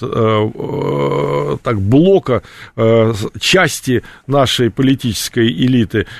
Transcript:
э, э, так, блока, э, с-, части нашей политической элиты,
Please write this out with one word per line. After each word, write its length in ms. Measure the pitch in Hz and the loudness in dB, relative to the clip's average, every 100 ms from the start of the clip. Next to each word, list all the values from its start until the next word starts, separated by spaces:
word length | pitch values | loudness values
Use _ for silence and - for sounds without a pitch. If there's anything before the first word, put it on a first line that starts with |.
э, 500 | 117 - 110 107 110 | -6 -2 0 0 -2
э, 1000 | - - - - 71 71 143 - - 143 139 | -4 -8 -4 -4 -2 -2 -2 -2 -2 -4 -6
так, 180 | 131 110 | -4 -2
блока, 600 | 98 135 180 196 135 113 - - - - | 2 4 4 2 2 -4 -4 -16 -14 -2
э, 360 | 113 113 110 | 2 4 2
с-, 260 | 107 107 - | 0 -8 -6
части 600 | - 190 165 - - 117 - - - | 0 2 2 -2 -2 -2 -4 -12 -2
нашей 440 | 139 123 - 120 | 0 0 0 -2
политической 800 | - 135 135 123 101 - 123 113 | 0 0 0 -2 -4 -4 0 0
элиты, 580 | 170 127 127 104 107 90 - | 2 2 2 0 -2 -4 -8